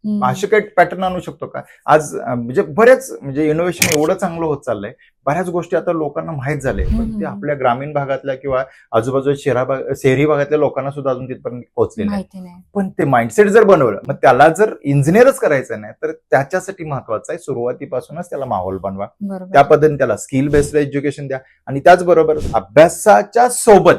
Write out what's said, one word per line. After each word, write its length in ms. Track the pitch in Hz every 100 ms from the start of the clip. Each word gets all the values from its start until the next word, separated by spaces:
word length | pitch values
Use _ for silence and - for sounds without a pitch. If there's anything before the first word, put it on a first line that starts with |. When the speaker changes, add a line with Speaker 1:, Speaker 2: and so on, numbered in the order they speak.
| 214
Speaker 1:
हम्म. 140 | 208
Speaker 2:
मग 120 | -
असं 160 | 190 202
काही 160 | 214
पॅटर्न 400 | 202 - - 180
आणू 160 | 185 180
शकतो 280 | 160 139 131
का? 140 | - - _ -
आज, 300 | 156 143 147
अं, 200 | - 123
म्हणजे 260 | 120 131
बरेच, 560 | 156 143 233 262 262 -
म्हणजे 280 | 139 135 156
इनोव्हेशन 500 | 156 175 170 - 143
एवढं 140 | 156
चांगलं 320 | 190 190 165 160
होत 120 | 139
चाललंय, 360 | - 107 104 - _ _ -
बऱ्याच 240 | 160 180
गोष्टी 280 | 175 170 175
आता 140 | 170
लोकांना 400 | 165 151 160 165
माहित 280 | 151 127 151
झाल्या, 260 | 131 104 -
पण 100 | 226
Speaker 1:
हम्म. 240 | 226 214
Speaker 2:
ते 60 | 156
आपल्या 300 | 202 143 143
ग्रामीण 380 | 131 143 143
भागातल्या 420 | 147 135 135 139 131
किंवा 280 | 139 127 131 _ _
आजूबाजूच्या 520 | 117 120 131 135 143 143
शहरा 180 | 123
भाग-, 300 | 127 139 - 135
शहरी 300 | 139 131 151
भागातल्या 340 | 147 139 151
लोकांना 320 | 139 - 135
सुद्धा 200 | 143 135
अजून 140 | 127 127
तिथपर्यंत 380 | 123 123 123 - -
पोहोचलेलं 360 | 107 - 101
नाही. 120 | 98
Speaker 1:
माहिती 260 | 185 190 180
नाही. 120 | 180 _
Speaker 2:
पण 160 | 202 190
ते 160 | - 151
माइंडसेट 420 | 123 117 151 208
जर 160 | 214
बनवलं, 360 | 202 175 127 98 -
मग 80 | -
त्याला 340 | 143 127 156
जर 260 | 160 214 -
इंजिनियरच 560 | 139 143 143 196 254 269
करायचं 440 | 202 139 120 -
नाही, 120 | 104
तर 180 | - 156
त्याच्यासाठी 720 | 160 _ 143 143 185 185 190
महत्वाचं 500 | 156 135 - 107 -
आहे 60 | 165
सुरुवातीपासूनच 920 | - 123 120 - 127 127 - 151 180
त्याला 160 | 139 127
माहोल 320 | 101 92 95
बनवा, 300 | 95 95 101 _
Speaker 1:
बरोबर. 320 | 202 190 185
Speaker 2:
त्या 80 | 143
पद्धतीने 360 | 143 156 151 143
त्याला 200 | 127 104
स्किल 300 | - 135 147
बेस्ड 280 | 147 143 147
एज्युकेशन 520 | 143 139 143 139 139
द्या 120 | 131 _ _ -
आणि 120 | 139
त्याचबरोबर 580 | 156 180 175 160 156 151 -
अभ्यासाच्या 960 | - - 147 170 - 214 208 202 233 240
सोबत 440 | 240 - 196 170